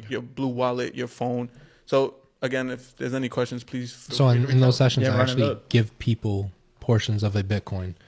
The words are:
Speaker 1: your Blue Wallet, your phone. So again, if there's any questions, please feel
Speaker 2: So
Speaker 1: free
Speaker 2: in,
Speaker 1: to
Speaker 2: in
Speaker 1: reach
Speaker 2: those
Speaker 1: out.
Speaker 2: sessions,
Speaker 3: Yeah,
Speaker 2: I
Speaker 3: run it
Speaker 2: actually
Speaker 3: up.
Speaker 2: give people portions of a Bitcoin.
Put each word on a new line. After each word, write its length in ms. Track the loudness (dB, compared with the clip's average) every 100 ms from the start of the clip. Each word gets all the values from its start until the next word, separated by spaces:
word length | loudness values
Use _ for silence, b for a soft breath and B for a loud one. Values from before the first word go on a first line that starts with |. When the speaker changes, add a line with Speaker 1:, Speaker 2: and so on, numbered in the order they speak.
| -10
Speaker 1:
your 120 | -8
Blue 260 | -8 -6 -4
Wallet, 460 | -2 -2 -2 -4 -6
your 120 | -10
phone. 420 | -6 -4 -4 -6 B B B B
So 300 | 0 0 -4 _ _
again, 280 | -4 -2 -4
if 260 | -8 -12 -10
there's 160 | -6
any 160 | -4 -4
questions, 340 | -4 -4 -6
please 280 | -10 -10 -10
feel 220 | -12 -6 2
Speaker 2:
So 120 | 4
Speaker 1:
free 80 | 4
Speaker 2:
in, 60 |
Speaker 1:
to 60 | 4
Speaker 2:
in 60 | 4
Speaker 1:
reach 60 |
Speaker 2:
those 120 | 6 6
Speaker 1:
out. 40 | 4
Speaker 2:
sessions, 200 | 2 2
Speaker 3:
Yeah, 60 |
Speaker 2:
I 40 | 2
Speaker 3:
run 100 | 2
it 40 |
Speaker 2:
actually 200 | 2 0
Speaker 3:
up. 180 | -2 0
Speaker 2:
give 280 | 2 2 -2
people 520 | -2 -2 -2 -2 -4 -10 _ _
portions 440 | 0 0 2 0
of 120 | 0 0
a 80 |
Bitcoin. 520 | -2 -4 -4 -8 -8 -12